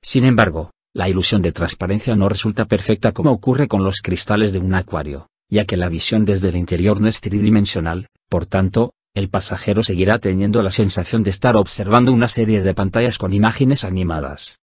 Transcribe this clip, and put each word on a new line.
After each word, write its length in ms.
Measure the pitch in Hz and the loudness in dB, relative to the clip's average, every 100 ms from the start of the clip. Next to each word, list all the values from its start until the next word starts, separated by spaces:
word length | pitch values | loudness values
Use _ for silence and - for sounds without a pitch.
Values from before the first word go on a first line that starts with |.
Sin 200 | - 135 | -2 2
embargo, 480 | 131 117 104 80 78 _ _ | 4 4 2 -2 -10 _ _
la 160 | - 92 | -4 -2
ilusión 320 | 92 90 104 | 0 2 0
de 100 | 87 | 0
transparencia 640 | 78 85 - 90 104 - 107 | -2 -6 -4 -4 -2 0 2
no 140 | 101 | 2
resulta 360 | 101 110 104 110 | 0 -2 -2 0
perfecta 460 | 104 - 110 113 | -2 0 0 0
como 200 | - 151 | 2 0
ocurre 360 | 123 - 127 135 | 2 0 0 0
con 160 | 104 | 0
los 180 | 95 95 | 0 -2
cristales 520 | - 90 - 104 107 | -4 -4 0 0 0
de 60 | 95 | 0
un 160 | 92 92 | -2 -2
acuario, 520 | 95 85 73 69 - _ _ | -2 -8 -8 -12 -14 _ _
ya 160 | 104 98 | -2 0
que 120 | 92 | -2
la 120 | 90 | -2
visión 360 | 82 - 110 104 | -2 -2 0 2
desde 240 | 98 95 | 2 0
el 60 | 87 | -2
interior 460 | 87 87 92 101 | -2 0 0 2
no 60 | 107 | 0
es 140 | 110 | -2
tridimensional, 840 | 104 101 107 107 101 - 80 87 - _ _ | -4 0 2 4 2 -2 -4 -6 -10 _ _
por 160 | 87 82 | -4 -2
tanto, 480 | 95 95 104 117 _ _ - | 0 0 0 -2 _ _ -6
el 140 | 98 | -4
pasajero 520 | 98 - - - 101 | -4 -4 -4 -2 0
seguirá 380 | 113 90 92 110 | 0 0 2 2
teniendo 420 | 101 95 101 110 | 0 0 2 2
la 100 | 98 | 0
sensación 520 | 92 101 - 87 113 | 0 0 0 -2 0
de 80 | 98 | 0
estar 260 | 95 127 113 | 0 2 2
observando 540 | 95 - 98 117 123 | 0 -4 0 2 4
una 160 | 123 120 | 2 2
serie 340 | - 110 107 | 0 2 2
de 120 | 95 | 0
pantallas 440 | 92 98 113 120 - | 0 -2 0 0 -2
con 160 | 95 | -2
imágenes 500 | 101 110 117 131 139 | 2 2 2 2 2
animadas. 760 | 98 92 87 80 67 73 - - | -2 -2 -2 -4 -6 -10 -16 -18